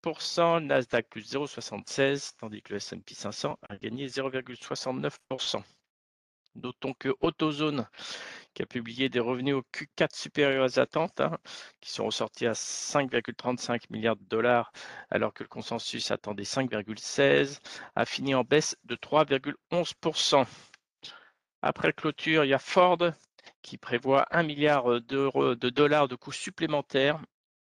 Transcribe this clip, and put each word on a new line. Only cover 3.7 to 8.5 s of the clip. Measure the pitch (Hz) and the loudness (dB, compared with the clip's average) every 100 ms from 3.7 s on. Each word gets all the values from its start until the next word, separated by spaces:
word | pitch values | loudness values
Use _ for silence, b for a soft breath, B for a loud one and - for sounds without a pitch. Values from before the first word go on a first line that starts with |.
| 98 | -12
gagné | 110 123 139 | -10 -8 -8
zéro | 127 135 | -6 -4
virgule | 131 127 123 | -4 -8 -12
soixante-neuf | - 135 131 131 147 - - | -10 -8 -6 -4 -4 -6 -10
pour | 131 | -6
cent. | - 107 - _ _ _ _ _ _ _ _ 117 | -4 -4 -6 _ _ _ _ _ _ _ _ -14
Notons | 120 - 131 | -12 -8 -8
que | 135 135 - | -4 -2 0
AutoZone, | 165 - 156 147 156 143 107 B B B B B B | 0 2 -2 0 -2 -2 -6 B B B B B B